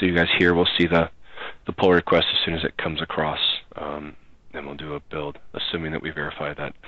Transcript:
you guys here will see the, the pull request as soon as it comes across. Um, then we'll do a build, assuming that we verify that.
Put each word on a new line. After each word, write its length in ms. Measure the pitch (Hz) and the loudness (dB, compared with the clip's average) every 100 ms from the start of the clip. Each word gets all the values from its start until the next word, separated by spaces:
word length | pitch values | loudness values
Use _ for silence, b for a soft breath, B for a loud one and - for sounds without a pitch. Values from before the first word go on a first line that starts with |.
you 120 | 92 | 2
guys 140 | 85 85 - | 4 4 4
here 160 | 87 | 6
will 140 | 87 90 - | 6 4 4
see 100 | 85 | 4
the, 200 | 85 82 - B B B B - | 4 2 -4 B B B B -8
the 60 | |
pull 200 | - 95 | 2 6
request 340 | 87 - 85 78 | 6 6 2 4
as 120 | - | 0
soon 100 | 90 | 0
as 100 | 82 | -2
it 120 | 76 - | -4 -4
comes 240 | 82 78 | -4 -4
across. 380 | 80 - 76 76 - - - - | -4 -2 -2 0 -2 -2 -8 -10
Um, 400 | 76 73 73 - - - - | -8 -8 -12 -16 -20 -20 -16
then 140 | - 69 | -12 -12
we'll 80 | |
do 200 | 73 76 | -12 -10
a 60 | 139 | -10
build, 380 | - 78 73 - - | -8 -8 -8 -10 -12
assuming 380 | - - 85 80 | -8 -6 -4 -6
that 100 | 78 | -6
we 80 | 80 | -6
verify 420 | 76 73 - 73 | -6 -8 -6 -8
that. 200 | 73 73 - | -6 -10 -10